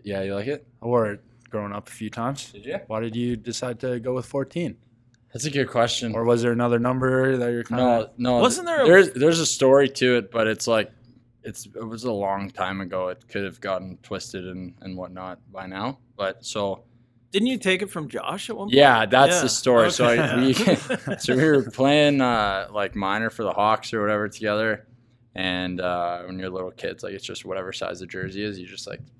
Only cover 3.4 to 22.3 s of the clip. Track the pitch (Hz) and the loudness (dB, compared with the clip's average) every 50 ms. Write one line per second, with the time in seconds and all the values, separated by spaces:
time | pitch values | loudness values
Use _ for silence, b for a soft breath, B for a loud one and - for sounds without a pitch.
3.4 | 104 120 113 - 131 123 120 110 - 127 123 123 117 127 127 127 117 - - 139 | -6 -8 -8 -6 -6 -8 -8 -6 -6 -6 -6 -6 -4 -4 -4 -4 -6 -6 -6 -6
4.4 | 135 135 - 170 175 127 - - _ _ _ _ _ _ _ _ _ _ - 113 | -6 -6 -6 -6 -6 -6 -8 -10 _ _ _ _ _ _ _ _ _ _ -12 -8
5.4 | 123 156 139 143 127 - - 123 117 117 - - 123 113 107 113 117 117 120 120 | -6 -4 0 0 0 0 2 2 2 2 0 -2 -4 -4 -2 0 2 4 4 4
6.4 | 117 120 117 117 120 120 120 117 117 123 127 131 131 131 131 131 131 135 131 123 | 4 2 2 2 2 2 2 2 2 0 0 0 0 2 2 2 2 2 2 0
7.4 | 120 120 120 120 113 - 117 123 127 123 120 117 110 - - - 120 123 123 120 | 0 0 -2 -4 -4 -4 -2 2 4 4 4 2 2 -2 -6 -4 0 2 4 4
8.4 | 208 247 233 370 349 339 330 302 254 156 175 196 190 143 - 127 139 165 165 165 | 4 4 2 0 -4 -2 0 4 8 8 10 10 8 6 4 2 2 2 4 2
9.4 | 156 - - - 135 131 135 139 139 135 135 - 127 127 123 120 101 - - 117 | 0 -2 0 2 4 6 6 6 6 4 0 0 2 2 2 2 0 -2 -2 0
10.4 | 110 110 110 - - 120 113 110 101 - - _ _ _ - _ _ _ _ _ | 0 0 0 0 0 0 2 2 0 -2 -6 _ _ _ -20 _ _ _ _ _
11.4 | - 110 - - - 104 - - 113 110 117 107 120 127 110 101 101 98 98 98 | -16 -16 -14 -14 -16 -16 -14 -14 -12 -12 -10 -8 -6 -4 -4 -2 -2 -2 -4 -4
12.4 | 98 92 - - 92 92 95 98 95 87 95 92 90 90 90 - _ _ - 101 | -6 -8 -8 -6 -6 -6 -6 -6 -8 -6 -6 -6 -6 -6 -8 -10 _ _ -8 -6
13.4 | 98 92 85 - - 98 95 90 92 92 92 - - - 104 92 - - - 95 | -6 -6 -8 -8 -6 -6 -6 -6 -6 -10 -16 -16 -14 -10 -10 -10 -10 -10 -12 -10
14.4 | 90 92 92 92 92 87 - - - 95 92 92 92 90 92 92 92 92 90 - | -10 -10 -10 -10 -12 -14 -14 -16 -14 -14 -12 -12 -12 -12 -12 -12 -12 -12 -14 -16
15.4 | _ _ 98 95 95 92 92 98 107 127 139 - _ _ _ - 98 95 95 - | _ _ -16 -14 -14 -12 -10 -8 -6 -8 -8 -10 _ _ _ -6 -4 -4 -4 -6
16.4 | - - - 110 101 98 95 - - _ _ _ _ _ _ _ _ _ - 202 | -10 -10 -6 -4 -4 -4 -4 -6 -12 _ _ _ _ _ _ _ _ _ -2 0
17.4 | 226 254 262 214 - 190 185 180 202 190 - 175 151 - - 107 - - 156 202 | 0 0 -2 -2 -2 -2 -2 -2 -2 -6 -8 -8 -10 -8 -8 -8 -8 -8 -8 -8
18.4 | - - - - 196 - 123 139 143 139 123 110 110 101 120 131 139 151 175 175 | -8 -10 -10 -8 -4 2 6 8 8 8 8 6 4 4 6 6 8 8 6 4
19.4 | 143 120 - - - 131 123 117 110 - - - 123 120 117 117 120 - 131 123 | 2 0 -2 0 2 4 6 6 6 6 4 2 2 4 4 4 2 2 2 2
20.4 | 131 135 127 - - 190 165 - - - 254 - - 139 - - - - 139 127 | 2 2 2 2 4 2 2 2 0 -4 -6 -6 -4 -6 -8 -6 -2 0 2 4
21.4 | 156 160 147 139 120 120 - - 131 139 147 151 147 147 143 135 131 123 | 4 6 6 4 4 2 0 0 2 4 4 6 4 4 4 2 2 2